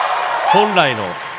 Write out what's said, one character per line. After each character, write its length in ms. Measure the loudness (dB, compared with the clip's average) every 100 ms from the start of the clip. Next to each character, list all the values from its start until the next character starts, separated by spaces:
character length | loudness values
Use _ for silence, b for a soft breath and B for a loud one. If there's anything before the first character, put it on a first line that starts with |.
| -2 -2 -2 -2 2
本 220 | 4 4
来 200 | 4 2
の、 80 | 0 -4 -8 -10